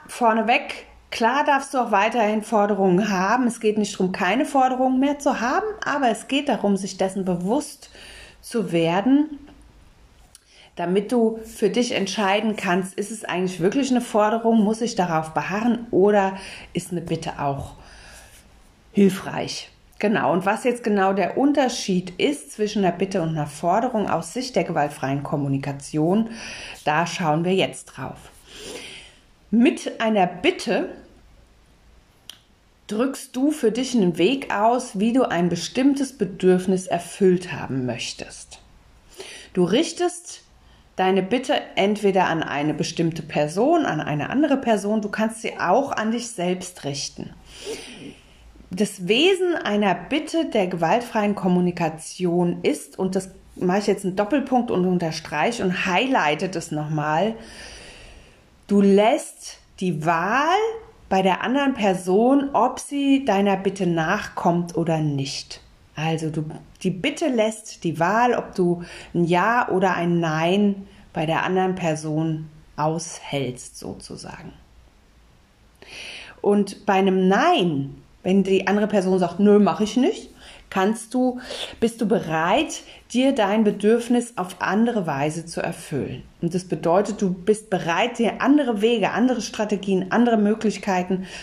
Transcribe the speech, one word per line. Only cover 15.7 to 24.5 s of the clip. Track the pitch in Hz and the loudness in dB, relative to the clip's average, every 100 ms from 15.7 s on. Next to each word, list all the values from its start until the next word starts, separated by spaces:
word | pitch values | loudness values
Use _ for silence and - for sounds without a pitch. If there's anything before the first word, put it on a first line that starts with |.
| 226 - | 0 0
oder | - 202 208 190 190 - - - | 4 6 4 2 -2 -12 -18 -10
ist | 175 - | -8 -6
eine | 175 | -8
Bitte | 165 160 - - | -4 -6 -6 -4
auch | 143 139 - - - - - - - - - - - _ _ | -4 -4 -8 -16 -20 -20 -20 -20 -20 -20 -20 -20 -20 _ _
hilfreich? | 202 196 190 143 - - - - _ _ - | 4 4 4 -4 -6 -6 -8 -14 _ _ -2
Genau, | 208 185 127 | 0 2 2
und | 170 190 | 2 2
was | 214 | 0
jetzt | 262 240 | 0 -2
genau | 226 208 190 | 0 2 2
der | 196 175 - | 2 0 2
Unterschied | 277 294 254 - - 180 180 - | 2 4 2 0 -2 -2 -2 -2
ist | 269 294 - | -2 -2 -8
zwischen | - 214 208 190 | -4 -2 2 0
einer | - | 0
Bitte | 190 190 | -2 -2
und | 165 | -2
einer | 156 147 | -4 -6
Forderung | - 175 196 254 226 196 | -4 0 0 0 -2 0
aus | 165 160 | -2 -4
Sicht | 240 262 | -8 -4